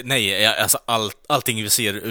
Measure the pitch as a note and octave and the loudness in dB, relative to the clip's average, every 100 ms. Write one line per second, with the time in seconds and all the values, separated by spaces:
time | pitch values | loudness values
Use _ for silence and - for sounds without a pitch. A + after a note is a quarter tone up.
0 | B2+ C3+ G2+ F#2+ G#2+ A2 G#2 - - A#2 | 0 0 2 4 2 2 0 -2 0 -2
1 | G#2+ - _ D3 - A2+ G#2 - A2 G2+ | -2 -6 _ -2 0 -4 -2 0 0 -2
2 | G#2 | -6